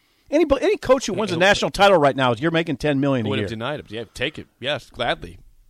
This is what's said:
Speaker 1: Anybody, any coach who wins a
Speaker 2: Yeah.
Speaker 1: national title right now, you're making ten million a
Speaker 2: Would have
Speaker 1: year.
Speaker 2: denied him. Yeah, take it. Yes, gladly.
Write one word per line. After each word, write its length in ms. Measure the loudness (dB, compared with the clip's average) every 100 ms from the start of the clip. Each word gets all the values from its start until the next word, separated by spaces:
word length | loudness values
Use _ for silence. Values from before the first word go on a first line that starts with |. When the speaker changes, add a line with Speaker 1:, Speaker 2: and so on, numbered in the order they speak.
| _ _ -2
Speaker 1:
Anybody, 360 | 0 2 2 0
any 100 | -2
coach 280 | 2 0 0
who 80 |
wins 180 | -4 -4
a 40 | 0
Speaker 2:
Yeah. 40 |
Speaker 1:
national 320 | 2 2 0
title 260 | 4 6 6
right 180 | 4 2
now, 180 | 0
you're 180 | 0 0
making 240 | -2 -2 -4
ten 220 | -2 0
million 260 | 0 0 0
a 40 |
Speaker 2:
Would 100 | -2
have 40 |
Speaker 1:
year. 60 | -4
Speaker 2:
denied 300 | -6 -8 -8
him. 60 | -10
Yeah, 140 | -12 -12
take 240 | -6 -8 -6
it. 100 | -18 _
Yes, 300 | -6 -6 -8
gladly. 500 | -6 -4 -4 -8 -18 -20 _ _